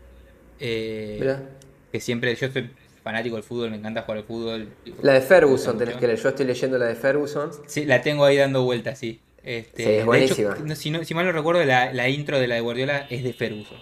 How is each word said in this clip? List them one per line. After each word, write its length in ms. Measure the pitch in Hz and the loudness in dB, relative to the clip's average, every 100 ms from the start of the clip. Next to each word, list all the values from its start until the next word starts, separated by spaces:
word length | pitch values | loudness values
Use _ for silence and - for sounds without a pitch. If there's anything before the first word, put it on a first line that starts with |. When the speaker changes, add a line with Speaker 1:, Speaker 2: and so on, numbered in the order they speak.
| - - - - - - | -20 -20 -20 -20 -20 -10
Speaker 1:
Eh, 560 | 120 113 110 110 107 104 | -6 -4 -4 -6 -8 -4
Speaker 2:
Mirá. 220 | 135 139 135 - - _ _ | -2 -2 -6 -18 -20 _ _
Speaker 1:
que 80 | 113 | -8
siempre, 340 | - 120 123 117 | -4 -2 -2 -2
yo 140 | 131 | -2
soy 200 | 131 113 - _ _ | -4 -8 -12 _ _
fanático 320 | - 110 117 113 | -8 -6 -4 -6
del 80 | |
fútbol, 260 | - 120 117 | -8 -6 -6
me 60 | 107 | -6
encanta 280 | 107 113 | -8 -8
jugar 160 | 110 107 | -6 -8
al 40 | |
fútbol, 460 | 104 113 113 113 104 - - | -6 -8 -6 -6 -10 -16 -20
tipo, 180 | - | -2
Speaker 2:
La 80 | 139 | 4
de 80 | 135 | 6
Speaker 1:
me 60 | 131 | 8
gusta 100 | 185 | 8
Speaker 2:
Ferguson 420 | 151 131 135 107 | 8 4 2 -2
tenés 180 | 120 120 | -2 0
Speaker 1:
mucho. 40 | |
Speaker 2:
que 80 | 120 | 0
leer, 120 | 113 | 2
yo 100 | 135 | 0
estoy 160 | 131 131 | 0 -2
leyendo 320 | 123 135 127 | 0 0 0
la 80 | 120 | -2
de 100 | 113 | 0
Ferguson. 560 | 135 147 139 147 151 170 - | 0 0 -2 -4 -6 -10 -10
Speaker 1:
Sí, 160 | - | -6
la 180 | 147 123 | 2 2
tengo 220 | 151 147 | 2 4
ahí 140 | 143 139 | 4 6
dando 260 | 139 131 | 4 2
vueltas, 340 | 127 123 113 - | 0 0 -4 -8
sí. 220 | 113 113 _ _ | -10 -10 _ _
Este, 400 | - 117 113 - | -10 -10 -10 -4
Speaker 2:
Sí, 60 | 113 | 2
es 60 | 107 | 2
Speaker 1:
de 20 | |
hecho, 60 | 113 | 6
Speaker 2:
buenísima. 500 | 120 - - 101 95 | 6 4 2 -2 -2
Speaker 1:
no, 120 | 151 151 | -6 -8
si 140 | 151 | -6
no, 140 | 160 | -6
si 100 | 156 | -4
mal 120 | 165 185 | -2 -2
no 80 | |
recuerdo, 320 | 160 151 175 147 | 0 0 2 4
la, 260 | 127 127 | 4 2
la 160 | 127 127 | 0 -2
intro 320 | 143 147 143 | -2 -2 0
de 80 | 123 | 0
la 80 | 117 | 0
de 60 | |
Guardiola 460 | 117 120 131 143 139 | -2 -4 -2 -4 -4
es 160 | 127 123 | -6 -6
de 80 | |
Ferguson. 440 | 117 113 107 104 110 | -4 -6 -6 -14 -20